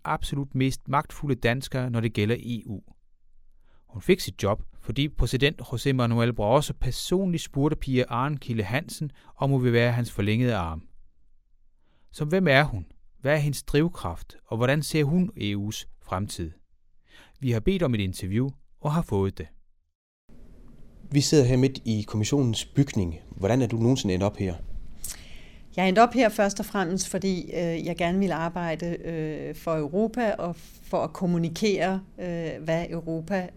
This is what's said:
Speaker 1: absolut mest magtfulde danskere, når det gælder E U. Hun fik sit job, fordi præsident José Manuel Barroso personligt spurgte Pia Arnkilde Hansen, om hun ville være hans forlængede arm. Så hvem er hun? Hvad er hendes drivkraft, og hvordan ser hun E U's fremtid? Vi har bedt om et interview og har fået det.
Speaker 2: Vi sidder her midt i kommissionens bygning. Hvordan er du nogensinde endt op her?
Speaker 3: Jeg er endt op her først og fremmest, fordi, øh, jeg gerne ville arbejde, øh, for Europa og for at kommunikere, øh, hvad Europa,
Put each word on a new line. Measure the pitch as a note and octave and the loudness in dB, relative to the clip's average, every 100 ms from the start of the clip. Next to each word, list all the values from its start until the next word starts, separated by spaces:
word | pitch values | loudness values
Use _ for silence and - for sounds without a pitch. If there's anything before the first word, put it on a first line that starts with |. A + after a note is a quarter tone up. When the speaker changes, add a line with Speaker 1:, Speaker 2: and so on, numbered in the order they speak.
Speaker 1:
absolut | - D#3 - C#3 C#3 C3 | -4 -4 -2 -4 -2 0
mest | C3 B2 - | 0 0 -2
magtfulde | C3+ - - D3 B2 | -2 -2 -6 -2 0
danskere, | A#2 A#2+ - C3 B2+ | 0 0 -4 -4 -2
når | A#2 | 0
det | A2+ | 0
gælder | G#2+ G#2 A#2+ | 0 0 0
E | A#2 A#2 A#2+ | -4 -8 -8
U. | G2 - - _ _ - - - - - - - | -12 -12 -20 _ _ -20 -20 -20 -20 -20 -20 -18
Hun | G#2 | -2
fik | - F#3+ | 2 2
sit | - - | 0 -2
job, | G2 G#2+ - - | 0 0 -4 -10
fordi | - A2+ D3 | -6 -2 0
præsident | - A#2+ C3 C#3 - | 0 0 2 2 0
José | A#2+ A#2 C#3 | -6 -2 0
Manuel | C3 A#2+ A#2 A#2 | 2 2 2 2
Barroso | A#2 G#2 C#3 C#3+ - | 2 4 4 2 -2
personligt | B2+ A#2+ - F3+ F#3+ E3+ | -2 -2 -2 0 0 -2
spurgte | - C#3 D3 D3+ | -4 0 0 0
Pia | - B2+ B2 | 0 0 2
Arnkilde | A#2+ C#3 D3 - A2+ | 0 -2 -4 -4 -4
Hansen, | F#2 B2+ - - D3+ - - - | 0 -2 -4 -8 -8 -10 -20 -2
om | C#3 | 2
hun | C3+ | 4
ville | B2 | 4
være | A#2 A#2+ | 4 4
hans | A#2+ A#2 | 2 -2
forlængede | - G#2 A2 B2 G#2+ | 0 2 2 2 0
arm. | E2 D#2+ - - - _ - - _ _ - _ _ _ - | -2 -6 -12 -20 -20 _ -20 -20 _ _ -20 _ _ _ -18
Så | - D3+ | -6 0
hvem | F#3 F3 | 4 6
er | C3+ | 6
hun? | D3 A2+ E2+ - - - | 6 0 -8 -16 -20 -6
Hvad | C3 | 0
er | D#3 | 2
hendes | D3 C3+ | 2 -2
drivkraft, | - C#3+ E3 - F2+ D#2+ - - - | 2 2 2 0 -6 -8 -12 -18 -6
og | A2 | 0
hvordan | B2+ D3 | 2 2
ser | C#3+ D#3+ | 2 2
hun | C#3+ F3 F3+ - | 4 2 0 -2
E | G#2 G2+ | -2 -2
U's | G#2 - - - | -4 -6 -10 -16
fremtid? | - F#2 G#2 - E2 - _ _ _ - _ - - - | -6 -4 -4 -6 -8 -10 _ _ _ -20 _ -20 -20 -6
Vi | C3 | -2
har | A2+ | 2
bedt | E3+ F#3+ | 2 2
om | D#3+ | 2
et | A2+ | 2
interview | G2 F2+ F2+ G#2+ C3+ - - - | 0 -4 -2 0 0 -4 -18 -8
og | D3+ | -2
har | D#3+ | 0
fået | E3 G2 G2 - | 0 0 0 -2
det. | - - - _ _ _ _ _ - - - - - - - - - | -12 -16 -20 _ _ _ _ _ -20 -20 -20 -20 -20 -20 -20 -18 0
Speaker 2:
Vi | C#3 | 0
sidder | C3 D#3 B2+ | 6 6 6
her | C3 | 6
midt | C3 C3 A2+ | 4 2 -2
i | G#2+ G#2 | -2 0
kommissionens | G#2+ G#2+ C#3+ B2+ G#2+ - | -2 2 2 2 0 -2
bygning. | - C#3 A2+ F2 D#2+ - | 0 2 0 -2 -4 -12
Hvordan | - F#2+ B2 | -2 2 4
er | A#2 | 2
du | A2+ | 2
nogensinde | A#2 C3 G2+ | 4 4 2
endt | F#2 | 2
op | G2 - | 0 0
her? | G2 E2 - - - - - - - - - - - - | -4 -4 -6 -6 -8 -10 -10 -10 -14 -16 -16 -18 -8 0
Speaker 3:
Jeg | |
er | F#3 | 4
endt | F#3 | 6
op | A#3+ | 6
her | A#3+ A3+ | 6 2
først | G#3+ G3+ G3+ | 4 0 0
og | G3+ | -4
fremmest, | G3+ E3+ F#3 - | -2 -2 -2 -2
fordi, | F#3 F#3+ F3+ | -2 -2 -2
øh, | - - E3+ E3 D#3+ | -4 -4 -2 -2 -4
jeg | E3+ | -2
gerne | E3+ F#3 | 0 2
ville | G3 | 0
arbejde, | D#3 E3 F3 E3+ D#3+ E3+ | 0 -2 -4 -4 -4 -4
øh, | E3+ - E3 D#3 D3 C#3+ D3+ | -6 -6 -6 -6 -6 -8 -6
for | - D#3+ | -4 -2
Europa | D3 F3+ A3 A#3 A3 | 0 0 0 0 -2
og | - F3 E3 - - | -2 -4 -8 -14 -20
for | - F3+ | -6 -4
at | D#3 | -4
kommunikere, | - F3 F3 E3+ E3 G#3+ F#3 F3 F#3+ F#3+ - | -2 0 0 0 0 0 2 0 -2 -6 -10
øh, | F3+ E3+ D#3+ - | -8 -6 -6 -6
hvad | D#3 E3 E3+ | -2 -2 -2
Europa, | E3+ E3 E3 D#3+ G3 F3+ | -6 -4 -6 -2 -4 -4